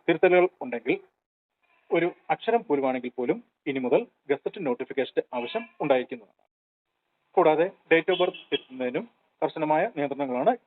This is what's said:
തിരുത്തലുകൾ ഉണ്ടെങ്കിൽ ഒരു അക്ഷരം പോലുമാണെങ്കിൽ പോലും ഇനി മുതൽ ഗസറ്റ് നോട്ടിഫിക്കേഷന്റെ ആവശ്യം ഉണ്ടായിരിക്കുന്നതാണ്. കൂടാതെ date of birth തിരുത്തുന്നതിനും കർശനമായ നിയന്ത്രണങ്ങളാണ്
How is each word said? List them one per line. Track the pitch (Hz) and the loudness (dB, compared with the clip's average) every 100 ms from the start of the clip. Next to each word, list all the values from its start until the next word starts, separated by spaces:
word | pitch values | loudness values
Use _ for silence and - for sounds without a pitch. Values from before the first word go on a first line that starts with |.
| - | -2
തിരുത്തലുകൾ | 165 185 180 180 - | 2 4 6 4 0
ഉണ്ടെങ്കിൽ | 131 120 127 185 - _ _ _ _ _ _ _ _ | -8 -6 -4 -4 -6 _ _ _ _ _ _ _ _
ഒരു | 170 165 - - | 0 0 -4 -6
അക്ഷരം | 156 - 233 | -4 0 0
പോലുമാണെങ്കിൽ | - 143 135 127 123 - | 0 0 0 -2 -6 -6
പോലും | 123 220 - _ 147 | -4 -4 -6 _ -6
ഇനി | 135 | -2
മുതൽ | 123 160 247 _ - | 2 2 2 _ -4
ഗസറ്റ് | 143 - 214 | -4 -2 -6
നോട്ടിഫിക്കേഷന്റെ | 147 120 127 139 127 - - | -4 -4 -4 -4 -2 -4 -4
ആവശ്യം | 123 120 220 233 _ | -8 -6 -8 -10 _
ഉണ്ടായിരിക്കുന്നതാണ്. | 151 127 120 123 101 _ _ _ _ _ _ _ _ _ _ - | -2 -2 -2 -12 -16 _ _ _ _ _ _ _ _ _ _ 2
കൂടാതെ | 160 156 180 - _ | 4 4 0 -4 _
date | 165 165 | 2 2
of | 180 | 0
birth | 180 - | 0 -2
തിരുത്തുന്നതിനും | - 143 - 127 127 139 233 _ _ _ | -8 -8 -8 -8 -6 -6 -8 _ _ _
കർശനമായ | 151 160 156 156 208 | -6 -4 0 0 0
നിയന്ത്രണങ്ങളാണ് | 156 143 135 139 123 170 247 | -2 -6 -4 -4 0 0 0